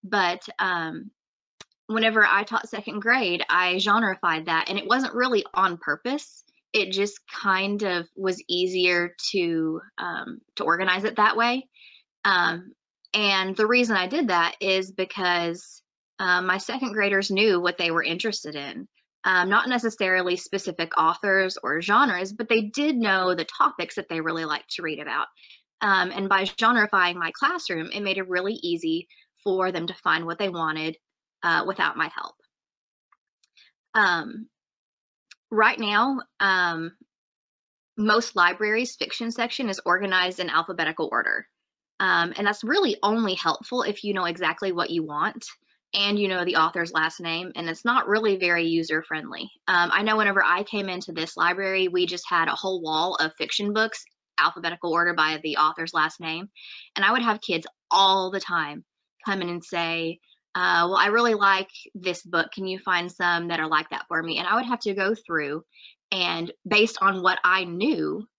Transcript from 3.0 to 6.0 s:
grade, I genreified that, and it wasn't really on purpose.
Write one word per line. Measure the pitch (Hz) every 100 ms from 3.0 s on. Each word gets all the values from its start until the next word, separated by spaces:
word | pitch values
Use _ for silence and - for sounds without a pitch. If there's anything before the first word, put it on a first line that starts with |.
grade, | 214 254 208 175 -
I | 175 180
genreified | 185 196 208 220 185 180 160 160
that, | 160 -
and | 202
it | 190
wasn't | 247 262
really | 233 254 226 -
on | - 190 170
purpose. | - 147